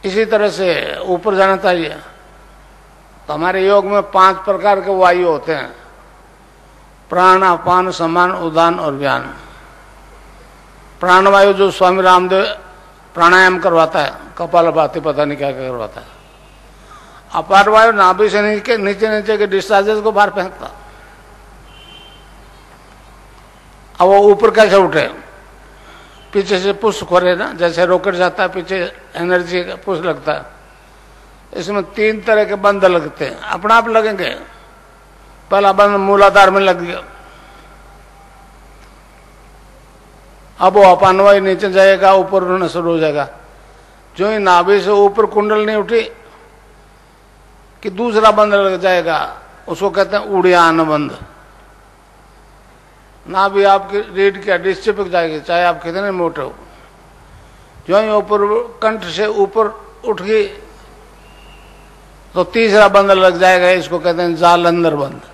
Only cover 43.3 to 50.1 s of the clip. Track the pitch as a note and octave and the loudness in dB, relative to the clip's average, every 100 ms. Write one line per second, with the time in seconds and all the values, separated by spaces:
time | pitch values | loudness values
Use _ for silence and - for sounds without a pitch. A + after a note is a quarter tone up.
43.3 | - - - - - _ _ _ - G3 | -10 -20 -20 -20 -20 _ _ _ -6 -4
44.3 | A3 G3 F3 F3 G3+ F3+ G#3 G3+ G3+ G#3 | -2 2 2 4 2 2 2 2 2 -2
45.3 | G#3+ G#3 G#3+ G#3+ G#3+ F#3 A3+ A3 - - | 0 0 -2 -2 -4 -2 -4 -4 -14 -20
46.3 | - - _ _ _ _ _ _ _ _ | -20 -20 _ _ _ _ _ _ _ _
47.3 | _ _ _ _ _ G#3+ F#3 A#3+ G#3+ A3 | _ _ _ _ _ -12 -6 -2 2 2
48.3 | G3+ G#3 G3+ G3 F#3 F#3 F3+ E3 D#3 D3 | 2 2 2 0 0 0 0 -2 -4 -6
49.3 | - - - - E3+ F#3+ F3+ F#3+ | -10 -20 -20 -12 -6 -4 -2 -2